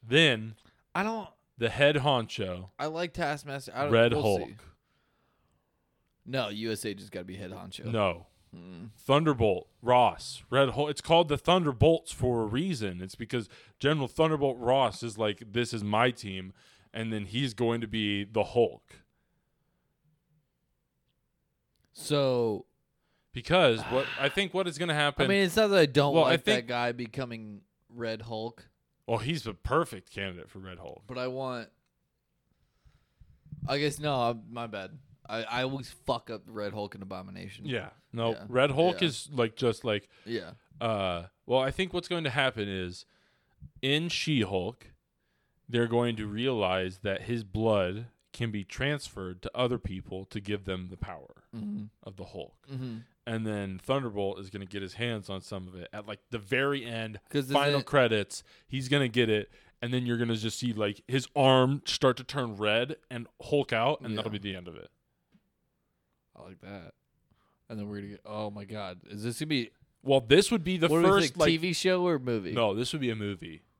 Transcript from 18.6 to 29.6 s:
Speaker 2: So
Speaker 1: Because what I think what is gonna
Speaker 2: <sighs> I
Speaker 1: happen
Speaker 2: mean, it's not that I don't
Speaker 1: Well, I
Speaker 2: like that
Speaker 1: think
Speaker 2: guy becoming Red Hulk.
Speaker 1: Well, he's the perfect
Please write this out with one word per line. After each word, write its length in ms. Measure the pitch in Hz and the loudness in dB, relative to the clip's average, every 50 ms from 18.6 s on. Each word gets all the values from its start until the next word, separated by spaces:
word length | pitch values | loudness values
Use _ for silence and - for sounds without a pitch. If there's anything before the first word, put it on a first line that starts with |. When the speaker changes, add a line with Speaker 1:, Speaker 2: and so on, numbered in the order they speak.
| 117 - - - _ _ - - _ _ _ _ _ _ _ _ _ _ _ _ _ _ _ _ _ _ _ _ _ _ _ _ _ _ 151 156 _ _ _ _ _ _ _ _ _ _ _ _ _ _ _ _ _ _ _ _ _ _ _ _ _ _ _ _ _ _ _ | 4 4 2 -8 _ _ -20 -20 _ _ _ _ _ _ _ _ _ _ _ _ _ _ _ _ _ _ _ _ _ _ _ _ _ _ _ _ _ _ _ _ _ _ _ _ _ _ _ _ _ _ _ _ _ _ _ _ _ _ _ _ _ _ _ _ _ _ _
Speaker 2:
So 760 | - - - 147 143 139 131 127 123 120 113 107 92 - _ _ _ _ _ _ _ _ _ _ _ _ _ _ | -16 -6 -2 0 2 2 2 2 2 2 0 0 -2 -6 _ _ _ _ _ _ _ _ _ _ _ _ _ _
Speaker 1:
Because 480 | 123 113 - 156 185 175 135 113 110 - | -12 -4 2 4 6 6 6 4 4 -2
what 240 | - 117 127 139 - - - | 0 0 0 0 0 -4 -2
I 80 | 135 143 | -2 0
think 260 | - 190 202 175 - | 0 0 -4 -2 -2
what 120 | 185 190 180 | -2 -2 -2
is 100 | 156 139 | -4 -4
gonna 140 | 175 170 156 | -4 -2 0
Speaker 2:
<sighs> 20 | |
I 20 | |
Speaker 1:
happen 320 | 151 147 147 139 - 147 156 | 0 0 0 2 0 2 2
Speaker 2:
mean, 140 | 196 196 196 | 4 4 2
it's 120 | 180 175 | 4 4
not 120 | 214 220 208 | 4 4 6
that 100 | 196 190 | 8 6
I 60 | 160 | 6
don't 280 | 143 123 143 143 143 143 | 6 6 4 4 6 6
Speaker 1:
Well, 100 | 165 156 | 6 6
I 60 | 131 | 6
Speaker 2:
like 140 | 135 127 - | 4 2 4
that 100 | - 214 | 2 2
Speaker 1:
think 120 | - 117 117 | 2 0 -2
Speaker 2:
guy 240 | 123 120 120 123 120 | -2 0 0 0 -2
becoming 720 | 123 123 110 - 139 131 120 117 113 110 107 104 98 _ _ _ _ _ _ | -4 -8 -8 -6 -6 -6 -6 -8 -12 -12 -14 -16 -16 _ _ _ _ _ _
Red 320 | 120 120 117 113 110 107 110 | -12 -8 -6 -6 -6 -6 -8
Hulk. 460 | 117 117 110 110 117 117 - - _ _ _ _ _ _ _ _ | -8 -6 -6 -6 -6 -8 -12 -20 _ _ _ _ _ _ _ _
Speaker 1:
Well, 120 | - 117 113 | -2 -2 -2
he's 240 | 107 131 170 156 - | 0 -2 -4 -4 -6
the 120 | 117 101 | -8 -12
perfect 560 | - | -10